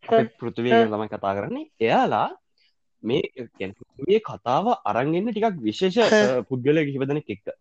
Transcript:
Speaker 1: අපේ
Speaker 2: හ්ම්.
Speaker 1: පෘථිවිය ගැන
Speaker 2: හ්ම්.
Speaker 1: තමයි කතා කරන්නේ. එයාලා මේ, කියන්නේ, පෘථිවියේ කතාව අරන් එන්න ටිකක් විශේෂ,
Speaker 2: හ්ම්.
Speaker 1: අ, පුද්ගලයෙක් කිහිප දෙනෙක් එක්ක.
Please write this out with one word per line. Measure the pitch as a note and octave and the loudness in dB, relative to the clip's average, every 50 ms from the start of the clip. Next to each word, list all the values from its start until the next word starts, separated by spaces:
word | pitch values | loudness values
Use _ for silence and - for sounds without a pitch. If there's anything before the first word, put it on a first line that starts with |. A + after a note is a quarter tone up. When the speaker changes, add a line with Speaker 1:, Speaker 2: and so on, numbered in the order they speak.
| _ - | _ 2
Speaker 1:
අපේ | A#3 A3+ A3+ | 2 2 2
Speaker 2:
හ්ම්. | A3+ _ _ | 2 _ _
Speaker 1:
පෘථිවිය | C3 A#2+ A2+ - A#2 B2 | -10 -8 -6 -2 0 4
ගැන | A3+ - A#2 G#2+ | 4 4 4 4
Speaker 2:
හ්ම්. | G#2+ | 0
Speaker 1:
තමයි | G#2 G#2+ G#2 | -4 -4 -6
කතා | G#2+ G#2 - G2 G2 | -8 -4 -2 -2 -2
කරන්නේ. | G2+ - D3 A#3 C#4 D#4+ _ _ _ | -2 -4 -6 -8 -10 -12 _ _ _
එයාලා | A3+ A3+ C#3+ A#3 C4 G3+ B2 G#2 C3 B3+ F#4 _ _ _ _ _ _ _ _ _ _ _ _ _ - | 2 2 4 2 2 2 2 0 0 -2 -4 _ _ _ _ _ _ _ _ _ _ _ _ _ -6
මේ, | G#2 B2 D#3 - - _ C3 A#2+ A2+ | -2 -2 -2 -2 -4 _ -14 -16 -16
කියන්නේ, | _ _ F#2+ F#2+ F#2+ _ | _ _ -10 -10 -10 _
පෘථිවියේ | - _ _ - C3+ E3 G3+ A3+ | -20 _ _ -10 -2 0 0 0
කතාව | G#3+ - A2 G2 _ A#2 B2+ D3+ F#3 A#3 A#3+ - _ | 0 -4 -14 -8 _ 0 0 0 2 0 -2 -2 _
අරන් | G2+ G#2+ A2+ C3 D3 D#3+ | -2 0 0 0 0 0
එන්න | F3 G3+ A#3+ | -2 -2 -4
ටිකක් | G#3+ G#3+ G3+ A3+ G3 D#3+ | -4 -2 -2 -2 -2 -2
විශේෂ, | A2+ G#2+ G#2+ - F#3 F#3+ F3+ A#3 | -4 -4 -2 0 -2 0 2 2
Speaker 2:
හ්ම්. | A3+ G3+ A3 G#3+ G#3 G3+ C3 B2+ | 4 4 6 4 4 4 2 -2
Speaker 1:
අ, | |
පුද්ගලයෙක් | A2+ _ C3 B2+ A#2+ C#3 D3+ E3 D#3 C#3 | -2 _ -6 -2 2 2 2 2 2 0
කිහිප | C#3 C3 C3+ C3+ | -2 -4 -4 -2
දෙනෙක් | C#3+ D3+ D3 - | -2 -4 -4 -8
එක්ක. | G#2+ G2 _ - - _ | -12 -10 _ -14 -14 _